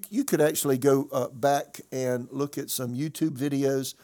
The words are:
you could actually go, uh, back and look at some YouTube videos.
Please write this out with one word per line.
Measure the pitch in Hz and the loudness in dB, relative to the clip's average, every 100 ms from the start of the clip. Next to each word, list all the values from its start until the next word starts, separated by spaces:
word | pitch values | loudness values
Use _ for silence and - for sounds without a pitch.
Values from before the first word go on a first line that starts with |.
| - | -4
you | 214 | -4
could | - 156 | 0 4
actually | 151 - 143 131 | 4 2 0 4
go, | 143 139 - | 6 4 4
uh, | 135 123 | -2 -4
back | 131 139 143 - - - | 0 0 0 -2 -14 -10
and | 131 127 123 - | -4 -2 -2 -4
look | 135 143 143 | -6 -4 -6
at | - | -6
some | - 123 | -4 -4
YouTube | 123 156 - 160 | -4 -4 -2 -2
videos. | 127 143 139 139 135 127 - | -2 -2 0 0 0 -4 -10